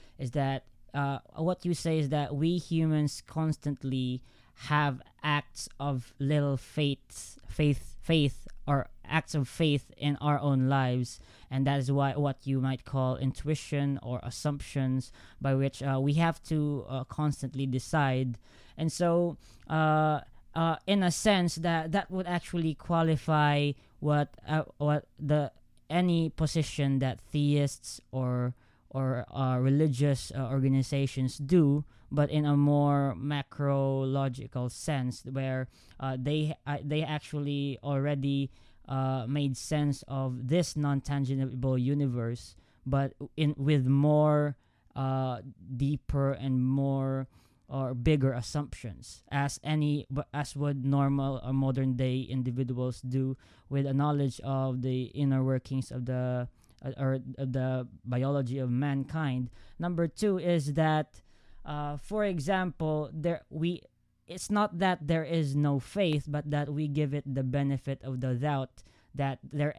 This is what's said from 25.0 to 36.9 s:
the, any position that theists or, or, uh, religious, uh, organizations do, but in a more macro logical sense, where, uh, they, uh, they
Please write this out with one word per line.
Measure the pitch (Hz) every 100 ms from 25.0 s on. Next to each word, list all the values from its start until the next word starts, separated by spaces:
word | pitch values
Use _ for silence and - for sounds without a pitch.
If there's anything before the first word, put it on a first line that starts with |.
| - -
the, | 143 151 139 - - - -
any | 170 180 170 160
position | - 156 165 147 - 139 135
that | 131 -
theists | - 147 143 147 143 - - - -
or, | 131 127 123 123 - _ _ -
or, | 135 131 127 -
uh, | - 131 127
religious, | 131 139 156 127 147 135 - 135
uh, | 123
organizations | 135 135 135 127 143 139 - 127 -
do, | 139 180 143 147 - - -
but | 147 147
in | 151 147
a | 143
more | 143 147 143 143 139 90
macro | 147 143 - - 143 139 135 135
logical | 135 139 135 123 - 127 123
sense, | - - 139 127 117 127
where, | 135 131 131 127 - - -
uh, | 135 131
they, | 131 151 151 - -
uh, | 143
they | 143